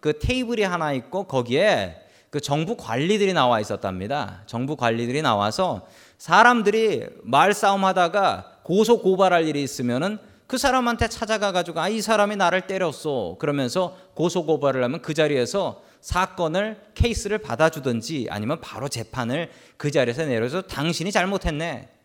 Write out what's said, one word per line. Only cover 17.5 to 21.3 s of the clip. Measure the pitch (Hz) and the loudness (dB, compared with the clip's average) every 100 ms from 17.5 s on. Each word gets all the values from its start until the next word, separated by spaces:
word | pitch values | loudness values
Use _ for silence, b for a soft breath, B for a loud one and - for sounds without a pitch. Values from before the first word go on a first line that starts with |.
| 117 160 151 135 117 113 156 113 | 2 2 2 -4 -4 -4 -6 -6
아니면 | 104 107 156 | -6 -4 -6
바로 | - 104 135 | -8 -10 -8
재판을 | - 107 131 117 139 160 B B B | -8 -8 -6 -4 -4 -6 B B B
그 | 147 | -2
자리에서 | 143 120 120 160 | 2 2 0 -2
내려서 | 117 120 165 | 0 0 -4
"당신이 | - - 151 170 - | -8 -4 -2 -2 -2
잘못했네." | 214 185 | 0 0